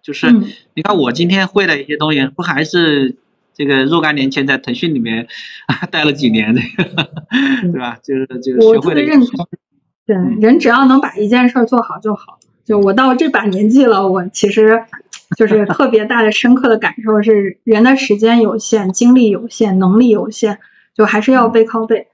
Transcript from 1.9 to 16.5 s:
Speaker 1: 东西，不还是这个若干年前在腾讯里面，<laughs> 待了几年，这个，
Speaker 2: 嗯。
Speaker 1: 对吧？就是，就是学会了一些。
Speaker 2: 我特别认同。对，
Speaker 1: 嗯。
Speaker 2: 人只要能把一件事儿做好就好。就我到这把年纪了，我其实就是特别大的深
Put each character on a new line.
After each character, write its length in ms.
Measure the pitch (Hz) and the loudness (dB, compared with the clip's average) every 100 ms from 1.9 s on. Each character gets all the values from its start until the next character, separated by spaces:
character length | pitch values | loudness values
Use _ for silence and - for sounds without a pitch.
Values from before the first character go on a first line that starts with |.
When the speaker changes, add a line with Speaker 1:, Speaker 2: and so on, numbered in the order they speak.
| 147 | -6
Speaker 1:
东 160 | 156 | -2
西， 120 | 147 135 | -2 -2
不 80 | - | -6
还 220 | 170 139 | -6 -4
是 520 | 156 180 165 143 131 - _ _ _ | -2 0 2 0 -2 -6 _ _ _
这 100 | _ | _
个 200 | 143 135 | -2 0
若 160 | 135 170 | 0 0
干 140 | 156 | 0
年 160 | 147 135 | -2 -2
前 160 | 135 139 | -2 -2
在 100 | 131 | -4
腾 160 | - | -4
讯 200 | 120 175 | -6 -4
里 40 | 143 | -2
面， 300 | 113 113 120 - - - | -4 -6 -8 -16 -18 -18
<laughs> 320 | - 127 175 | -8 -6 -4
待 140 | 160 | -2
了 80 | 151 | -2
几 180 | 139 127 | 0 0
年， 240 | 110 107 | 0 0
这 60 | 123 117 - | -2 -2 -6
个， 280 | 180 - - 156 - | -4 -4 -8 -10 -6
Speaker 2:
嗯。 420 | 247 277 262 185 | -4 -2 -2 -4
Speaker 1:
对 80 | 147 | -6
吧？ 180 | 123 117 | -8 -12
就 120 | - | -8
是， 120 | 135 135 127 | -6 -6 -8
就 140 | 127 | -4
是 60 | 131 | 2
学 60 | 220 | 4
会 40 | |
了 0 | |
一 20 | |
些。 60 | 226 | 4
Speaker 2:
我 20 | |
特 140 | - | 2
别 100 | 302 | 0
认 160 | 294 302 | 2 2
同。 280 | 240 - 175 - _ _ _ _ - | 2 -2 -10 -14 _ _ _ _ -6
对， 100 | 196 | -2
Speaker 1:
嗯。 220 | 180 220 | -2 2
Speaker 2:
人 180 | 220 285 | 4 4
只 100 | 262 | 2
要 160 | 247 | 2
能 160 | 269 269 | 4 2
把 140 | - - | 0 -4
一 120 | 208 | -2
件 200 | 247 247 | 2 2
事 100 | 247 | 0
儿 60 | |
做 160 | 226 247 | 0 -2
好 180 | - 156 | -4 -8
就 160 | 220 | -6
好。 240 | 202 - - _ _ | -8 -10 -20 _ _
就 140 | - 208 | -4 0
我 140 | 196 | 2
到 220 | 202 262 | 2 0
这 160 | 254 320 | 0 0
把 140 | 247 | 0
年 260 | 208 185 214 | -2 0 2
纪 160 | 254 254 | 4 4
了， 220 | 202 190 | 2 0
我 200 | 185 180 | -2 -4
其 220 | - 202 | -4 -2
实 340 | 214 214 226 - - _ - _ - | 2 4 2 -2 -20 _ -20 _ -2
就 80 | 214 | 2
是 180 | 214 | 2
特 240 | 202 - 262 | 0 0 2
别 160 | 220 | 2
大 180 | 214 240 | 0 0
的 80 | 214 | 0
深 240 | 208 247 | 0 2